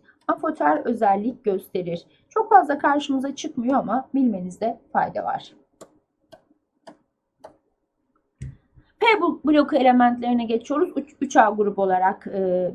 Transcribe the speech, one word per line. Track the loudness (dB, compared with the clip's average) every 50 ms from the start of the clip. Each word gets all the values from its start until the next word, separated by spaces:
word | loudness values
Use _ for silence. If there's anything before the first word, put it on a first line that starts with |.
| _ _ _ _ _ -6
amfoter | -4 -4 -4 -6 -4 0 0 0 0 0 -2
özellik | -4 -2 0 2 2 2 0 -2 -4 -8 -4 _
gösterir. | -4 -4 -4 -6 -8 -8 -8 -6 -6 -8 -10 -10 _ _ _ _ _
Çok | _ -4 2 6
fazla | 6 6 6 4 -2 0
karşımıza | 0 0 0 0 0 -2 -4 -4 -4 -6 -8
çıkmıyor | -8 -12 -10 -8 -4 -2 0 0
ama | 0 0 -2 -4 -4 -4 -2 -2
bilmenizde | 0 0 0 0 -2 -6 -10 -8 -6 -6 -6 -6 -8 _ _ -2
fayda | -2 -2 -2 -4 -6 -6
var. | -6 -6 -8 -10 -14 -20 _ _ _ _ _ -20 -20 _ _ _ _ _ _ _ _ -20 -20 _ _ _ _ _ _ _ _ _ -20 -20 _ _ _ _ _ _ _ _ _ -20 -20 -20 _ _ _ _ _ _ _ _ _ _ _ _ _ _ _ _ _ -18 -18 -18 -20 _ _ _ -20 _ _ _ _
P | 2 2 2 2
bu-, | 2 -2 -2 -2 -2
bloku | 2 4 4 2 2 2
elementlerine | 2 4 4 6 6 4 4 2 0 -2 -2 -2 -2 0
geçiyoruz. | -2 -4 -4 -4 -4 -2 -2 -2 -2 -4
Üç, | -8 -10 -10 -8 _
üç | -8 2 4
A | 4 4 4
grubu | 2 0 -2 -2 0 0 0
olarak, | 0 0 0 0 0 -2 -4 -10
e, | -10 -6 -4 -2 -2 -2 -2 -2 -4